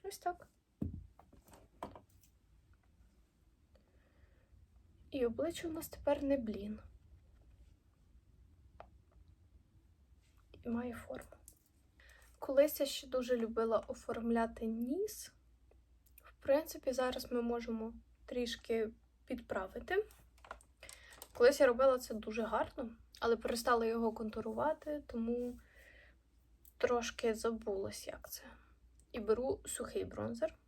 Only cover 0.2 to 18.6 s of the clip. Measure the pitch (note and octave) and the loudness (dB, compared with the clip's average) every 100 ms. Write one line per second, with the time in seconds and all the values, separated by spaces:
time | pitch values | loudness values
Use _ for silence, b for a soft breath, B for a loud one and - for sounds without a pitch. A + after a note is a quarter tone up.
0.2 | F4 F4+ - _ _ _ - - - - | -4 -4 -14 _ _ _ -6 -6 -14 -20
1.2 | - - - - - _ - - _ - | -20 -20 -20 -20 -20 _ -14 -14 _ -20
2.2 | - _ _ - _ - _ _ - _ | -20 _ _ -20 _ -20 _ _ -20 _
3.2 | _ _ _ _ _ b b b b b | _ _ _ _ _ b b b b b
4.2 | b b b b - - - - - C#4 | b b b b -20 -20 -20 -20 -6 0
5.2 | A#3+ A#3 D4+ E4+ F4 D#4+ D#4 - - D4 | 2 2 0 0 -6 -6 -8 -2 2 2
6.2 | C#4+ C#4 A3 G3 G#3 G#3+ - - - - | 4 2 0 -4 -6 -10 -12 -20 -20 -20
7.2 | - - - - - - _ _ - - | -20 -20 -20 -20 -20 -20 _ _ -20 -20
8.2 | - - - - - - - - _ - | -20 -20 -20 -20 -20 -20 -20 -20 _ -20
9.2 | - - - - _ - _ _ _ - | -20 -20 -20 -20 _ -20 _ _ _ -20
10.2 | _ _ _ - A#3+ A#3 B3 A#3 - B3+ | _ _ _ -12 -4 -4 -4 -8 -10 -12
11.2 | - - - - _ _ _ - B B | -12 -20 -20 -20 _ _ _ -20 B B
12.2 | B - - C4+ D4 - C#4 - - B3+ | B -10 4 6 6 6 -2 -2 -2 -2
13.2 | A#3+ B3 A3+ A3+ A3+ A3 - B3 - A#3 | 2 0 2 0 2 2 0 -10 -6 -4
14.2 | A#3 A#3 A3+ A3+ A3+ A3+ B3 E4 G#4+ - | 2 2 2 -2 -4 -2 -2 0 -2 -4
15.2 | - - _ _ - - _ - _ - | -14 -18 _ _ -20 -20 _ -20 _ -20
16.2 | - - - C#4 D#4+ D#4 - B3+ B3+ B3+ | -20 -8 4 4 4 -4 -2 2 0 0
17.2 | A#3 A#3+ A#3 A#3+ A#3 A3+ A3+ A#3 - _ | -2 -2 0 -2 -2 -4 -6 -10 -20 _
18.2 | - B3 A#3+ A#3 | -8 -4 -2 -4